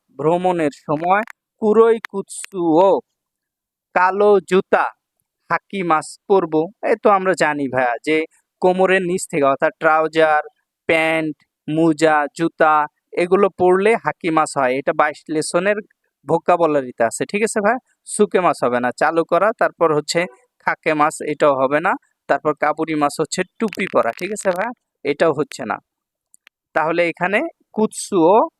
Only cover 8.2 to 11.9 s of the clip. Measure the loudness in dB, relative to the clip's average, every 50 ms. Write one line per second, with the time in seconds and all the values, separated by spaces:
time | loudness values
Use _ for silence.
8.2 | -2 -6 _ _ _ _ _ _ 0 0 2 2 2 2 2 0 0 -2 -4 -6
9.2 | -6 -6 -4 0 0 0 0 0 0 -2 -2 0 0 2 2 2 0 0 0 2
10.2 | 2 2 2 0 -2 -6 -12 _ _ _ _ _ _ -2 0 0 0 0 -2 -2
11.2 | -4 -6 -8 _ _ _ _ _ _ -4 0 2 2 2